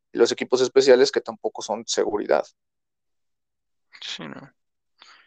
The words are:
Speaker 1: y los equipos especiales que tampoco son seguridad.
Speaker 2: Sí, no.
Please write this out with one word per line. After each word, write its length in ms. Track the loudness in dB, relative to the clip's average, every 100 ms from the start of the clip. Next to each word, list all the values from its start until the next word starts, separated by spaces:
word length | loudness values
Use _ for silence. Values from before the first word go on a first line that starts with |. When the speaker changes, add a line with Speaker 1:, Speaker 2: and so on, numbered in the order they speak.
| _
Speaker 1:
y 60 | 0
los 140 | 0
equipos 280 | 0 -2 0
especiales 500 | 2 2 6 6 4
que 80 | 0
tampoco 420 | -6 -10 -10 -10
son 220 | -8 -8 -6
seguridad. 580 | -4 -2 -4 0 -2 -2 _ _ _ _ _ _ _ _ _ _ _ _ _ _ -20
Speaker 2:
Sí, 260 | -16 -14 -14
no. 240 | -16 -20 _ _ _ _ _ -20 -20